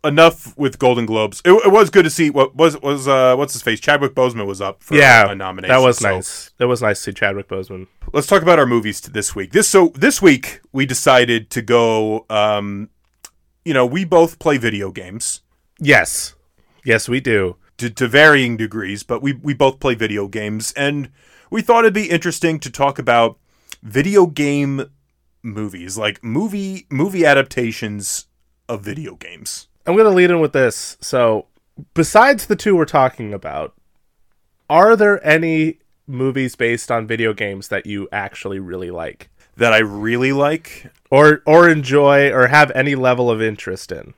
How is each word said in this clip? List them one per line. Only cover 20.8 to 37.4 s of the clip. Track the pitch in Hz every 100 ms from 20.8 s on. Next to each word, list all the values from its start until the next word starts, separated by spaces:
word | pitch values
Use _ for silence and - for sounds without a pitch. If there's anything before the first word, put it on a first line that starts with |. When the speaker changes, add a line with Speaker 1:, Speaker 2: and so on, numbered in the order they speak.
| 143 147 139 _ _ _ _
Speaker 1:
we | 220
thought | 226 233
it'd | 226
be | 208 208
interesting | 170 175 156 170 156
to | -
talk | - 139 131
about | 123 117 113 - _ _ _ -
video | - 113 156 202 180
game | 147 147 143 143 135 - _ _ _ _ _
movies, | 117 104 107 92 90 98
like, | 107 101
movie, | 117 120 214 202 196 190 _
movie | 135 185 185
adaptations | 156 139 135 - 117 110 110 104 95 - - _ _ _ _
of | 104
video | 101 139 156 -
games. | 85 87 - - - _ -
Speaker 2:
I'm | 185
gonna | 220
lead | 185 180
in | 170
with | 151
this. | 139 127 - - -
So, | - 131 120 110 - _ _ - -
besides | - 156 214 254 262 -
the | 208
two | 214 185
we're | 151
talking | 151 131 - 110
about, | 101 82 71 78 _ _ _ _ _ _ _ _ _ _
are | 156 202 226
there | 208 202 151
any | 156 165 160 156 160 _ _ -
movies | 127 131 131 131 -
based | 117 117 -
on | 117 110
video | 113 113
games | 107